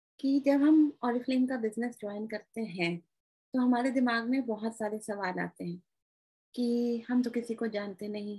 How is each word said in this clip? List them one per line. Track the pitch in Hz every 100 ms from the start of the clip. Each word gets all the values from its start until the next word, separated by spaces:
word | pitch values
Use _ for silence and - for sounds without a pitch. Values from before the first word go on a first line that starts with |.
| _ -
कि | 269 277 269
जब | 277
हम | 294 311 302 - 247
Oriflame | 240 247 262 254
का | 262
business | 220 220 240 -
ज्वाइन | 208 208 220
करते | 214 - 226
हैं | 214 170 170 170 - _ _ _ _
तो | 254
हमारे | 247 247 254
दिमाग | 254 247 233 226
में | 269 233
बहुत | 214 226 -
सारे | 214 214
सवाल | - 202 185 185
आते | 175 -
हैं | 175 180 - _ _ _ _ _ _ -
कि | 240 240 240 233 233
हम | 247
तो | 233
किसी | 240 233 226
को | 226
जानते | 208 208 185 208
नहीं | 208 208